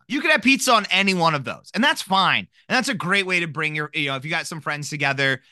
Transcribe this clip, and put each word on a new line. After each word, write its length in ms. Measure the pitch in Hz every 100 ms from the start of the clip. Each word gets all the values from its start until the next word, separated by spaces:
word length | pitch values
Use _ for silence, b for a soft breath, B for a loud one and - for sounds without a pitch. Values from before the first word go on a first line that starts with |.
| -
You 140 | 277
could 100 | 359
have 100 | 302
pizza 300 | 247 269 -
on 120 | 226 196
any 240 | 185 196
one 220 | 185 165 151
of 80 |
those, 260 | 120 80 -
and 100 | 185
that's 180 | 285 311
fine. 460 | - 190 170 123 92 b b
And 60 | 240
that's 100 | 254
a 60 |
great 320 | 190 170 202 185
way 160 | 180
to 60 | 170
bring 280 | 143 156 151
your, 140 | 151
you 140 | 156 143
know, 80 | 135
if 80 |
you 60 | 151
got 160 | 165 -
some 140 | 165
friends 280 | 160 147 143
together, 520 | 147 143 135 135 131 b